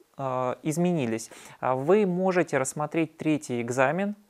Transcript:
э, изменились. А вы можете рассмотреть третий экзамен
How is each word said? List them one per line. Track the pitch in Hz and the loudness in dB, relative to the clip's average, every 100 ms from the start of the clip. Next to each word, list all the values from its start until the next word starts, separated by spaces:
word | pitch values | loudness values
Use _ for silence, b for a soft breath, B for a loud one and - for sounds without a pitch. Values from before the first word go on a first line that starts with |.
| _ - | _ -10
э, | 135 127 127 - | -6 -2 -2 -4
изменились. | 156 151 175 170 120 110 - B B B | -4 0 0 0 0 -2 -6 B B B
А | 127 131 | -2 0
вы | 139 208 196 | 4 4 4
можете | 175 185 180 165 139 | 0 0 2 2 0
рассмотреть | 131 - 151 165 156 - | -2 -4 -4 -2 -2 -2
третий | 208 202 - 120 | 0 0 -2 -4
экзамен | 120 123 131 165 202 208 _ | -2 2 2 2 -4 -6 _